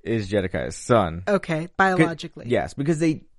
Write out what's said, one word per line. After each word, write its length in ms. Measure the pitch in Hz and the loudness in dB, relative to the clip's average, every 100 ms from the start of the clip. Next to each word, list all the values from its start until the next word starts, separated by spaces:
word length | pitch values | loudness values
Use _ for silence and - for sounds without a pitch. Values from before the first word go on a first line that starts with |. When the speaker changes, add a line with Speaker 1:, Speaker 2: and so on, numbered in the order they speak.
Speaker 1:
is 240 | - 113 98 | -2 -2 0
Jedediah's 460 | 101 90 - 64 - | -2 0 -4 -6 -8
son. 460 | - 117 90 82 95 | 2 4 4 -2 0
Speaker 2:
Okay, 340 | 202 - 156 | 0 0 -4
Speaker 1:
Good, 140 | 170 - | -4 2
Speaker 2:
biologically. 720 | 190 180 160 165 165 - 120 | 2 4 2 0 -12 -12 -2
Speaker 1:
yes, 240 | 117 65 | 0 0
because 240 | - 143 156 | -4 -2 0
they 260 | 160 151 - | 0 0 -8